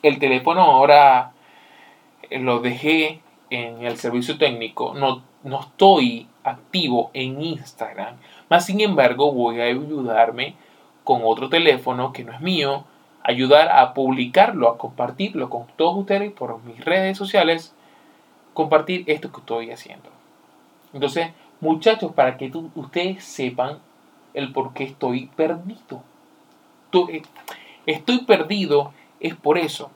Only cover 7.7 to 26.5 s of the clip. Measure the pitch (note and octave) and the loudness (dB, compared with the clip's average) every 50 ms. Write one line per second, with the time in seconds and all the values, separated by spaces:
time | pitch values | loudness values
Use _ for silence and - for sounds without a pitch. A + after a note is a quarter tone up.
7.7 | _ _ A2+ G#2+ - G2 G2 A2 A#2+ - _ _ - - _ _ E3 F3 F3 - | _ _ -12 -12 -10 -12 -14 -14 -14 -20 _ _ -20 -20 _ _ 0 0 2 0
8.7 | F#3 G#3 G#3+ G3+ F#3 D3 C3 B2 B2 C3 C#3+ D3 C#3 B2+ A#2+ A#2 A#2 A#2+ A#2 A#2+ | -2 0 0 0 2 4 2 2 4 2 0 0 2 0 -2 -2 -2 0 -2 -2
9.7 | B2 C3 D3+ D3 D3+ C#3+ B2+ A#2 A2 A2 A#2 A#2 A2+ A#2+ C3 C#3+ - _ _ _ | -2 -2 -6 -8 -8 -8 -6 -2 2 2 2 2 2 -6 -8 -8 -10 _ _ _
10.7 | _ _ _ _ _ _ _ - C3 A#2+ A2+ A2+ A2 A2 C3 C3 E3 E3 E3+ D#3 | _ _ _ _ _ _ _ -2 0 0 2 0 0 0 -2 -2 0 4 4 4
11.7 | C3 B2+ C3 C3 B2+ B2 B2+ C3 - - B2 A#2 A#2 B2 D3+ F3+ F#3 D#3+ C#3+ C#3 | 4 4 0 -6 -6 -4 -6 -6 -8 -12 -16 -16 -14 -8 -4 -2 -2 0 0 -2
12.7 | C#3 D3 - _ _ _ _ _ _ _ _ - B2+ B2 C3 B2+ C#3+ D3+ D#3+ E3 | -4 -6 -8 _ _ _ _ _ _ _ _ -4 0 0 4 6 8 8 8 8
13.7 | - - B2+ B2+ - C3+ C3+ C3 C3 B2+ B2 B2 - F3+ G3+ A#3 G#3 E3 B2 A#2 | 6 6 4 4 2 -2 -2 -2 0 -2 -4 0 4 4 4 4 4 2 2 2
14.7 | A#2 - - B2 - - B2 A#2+ B2+ - F#3+ G#3 G3 D#3+ B2+ - - A#2+ A#2+ - | 0 0 -10 -12 -8 -6 -8 -8 -4 -6 -8 -6 -6 -8 -8 -8 -8 -12 -12 -14
15.7 | _ - D#3+ E3+ F#3 G3 G3 G3 G3+ G3 G3+ G#3 G3+ - B2+ A#2+ A2+ A2+ A#2 A#2+ | _ -2 -2 0 0 -2 -4 -2 -2 -4 -4 -6 -10 -12 -12 -10 -10 -12 -16 -20
16.7 | A2+ A#2 - D#3+ F3 F#3+ F#3+ F#3+ F#3+ F#3+ G3+ F#3+ - G#3 F3 D#3+ E3 E3 E3 - | -20 -10 -4 -2 0 0 0 -2 -4 -6 -8 0 2 2 2 2 0 -2 -4 -16
17.7 | _ _ _ _ _ _ _ _ _ _ _ _ _ _ _ _ _ - - - | _ _ _ _ _ _ _ _ _ _ _ _ _ _ _ _ _ -4 -2 2
18.7 | D#3+ - G#3+ - F#3 F3+ F3+ - D3+ D3 - D3 - - - - A#2 A#2 A#2 A2+ | 2 2 2 0 -6 -6 -2 -4 -4 -4 -4 -16 -18 -18 -12 -8 -8 -8 -8 -10
19.7 | A#2 - - - - - _ - _ _ _ _ _ _ _ _ _ _ _ _ | -14 -18 -18 -20 -20 -20 _ -20 _ _ _ _ _ _ _ _ _ _ _ _
20.7 | _ _ _ _ - C#3 C#3 C#3 C3 E3+ E3 E3 - _ _ _ _ _ - D#3 | _ _ _ _ -8 -4 -4 -2 -2 -4 -6 -6 -8 _ _ _ _ _ -2 -2
21.7 | D#3+ D#3+ - A3+ A3 A3 G3 D#3 - - C3+ B2+ B2+ - C3+ C3 C3+ D#3+ D#3+ D#3+ | -2 2 4 2 2 2 -2 -6 0 2 2 2 2 -4 -12 -10 -10 -12 -14 -12
22.7 | _ E3 D3+ C#3+ - F3 F3 F#3+ F#3+ F#3+ - - - - C3+ B2 B2 - B2+ C3+ | _ -14 -16 -8 -6 -4 -4 -4 -6 -8 -14 -18 -10 -6 -6 -6 -4 -4 -6 -6
23.7 | D3 C#3 _ _ _ _ _ _ _ _ _ _ _ C#3 C#3 B2+ C3+ C#3 B2+ B2+ | -6 -12 _ _ _ _ _ _ _ _ _ _ _ -10 -8 -6 -6 -6 -6 -6
24.7 | - - C#3 C3 C#3 _ - B2+ B2 B2 B2+ - _ - D#3 D#3 E3 E3+ F3 F#3+ | -8 -10 -10 -10 -8 _ -4 -4 -4 -4 -8 -10 _ -2 -2 -2 -2 -6 -8 -14
25.7 | A#3 - _ _ C3 B2+ - _ _ _ _ _ _ _ _ _ | -16 -16 _ _ -20 -20 -20 _ _ _ _ _ _ _ _ _